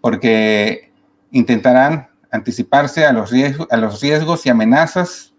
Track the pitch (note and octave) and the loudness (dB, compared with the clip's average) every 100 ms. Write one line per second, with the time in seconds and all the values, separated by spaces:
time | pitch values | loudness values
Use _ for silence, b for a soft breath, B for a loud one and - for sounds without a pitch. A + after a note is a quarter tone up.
0 | B2 G#2+ A#2+ A2 G#2+ G#2+ G#2 A2+ _ _ | -4 -2 0 2 2 0 -2 -4 _ _
1 | _ _ _ C3 A#2 A2+ B2 B2+ C#3 D#3+ | _ _ _ -2 0 0 2 4 2 -2
2 | - _ _ A2 A2 A2+ - C#3 C#3+ D#3+ | -8 _ _ -8 -8 -8 0 0 0 0
3 | D3+ A#2+ G2+ B2 C#3 C#3 E3 A#2 A2 G2+ | 2 2 0 0 0 -4 -4 -2 -2 -4
4 | C#3 D3+ D#3 E3 C3+ A#2 A2 C3+ D#3+ F#3 | -2 -2 -2 -2 0 2 4 2 2 -2
5 | F3 - - | -6 -8 -20